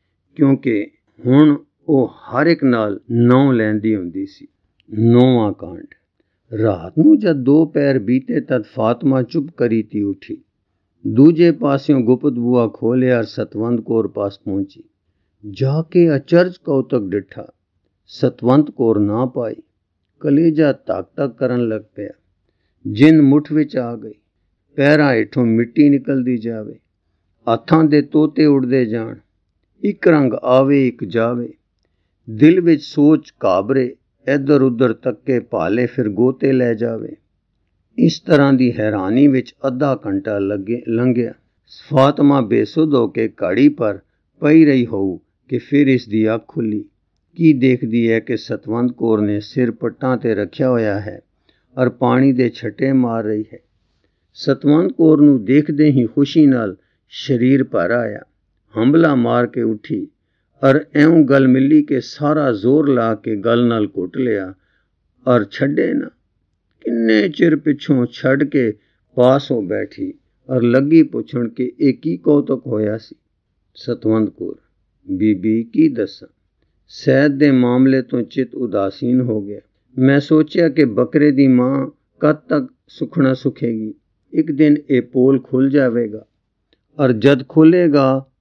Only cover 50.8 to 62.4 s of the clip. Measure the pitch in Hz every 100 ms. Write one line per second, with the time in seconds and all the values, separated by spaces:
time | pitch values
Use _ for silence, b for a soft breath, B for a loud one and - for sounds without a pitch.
50.8 | 107 101 101 98 _ _ _ _ _ 131
51.8 | 123 120 123 123 139 123 120 - 113 104
52.8 | 135 131 123 113 107 107 107 - _ _
53.8 | _ _ _ _ _ - - 135 139 151
54.8 | 185 - 160 156 147 131 101 139 151 147
55.8 | 151 131 113 147 139 165 147 127 107 90
56.8 | _ _ _ - - 123 123 135 - 113
57.8 | 87 120 113 104 - _ _ _ _ 107
58.8 | 120 160 165 131 117 120 120 123 113 107
59.8 | - 107 - _ _ _ _ - 135 139
60.8 | 151 151 151 170 135 139 131 127 139 151
61.8 | 147 135 - - 147 156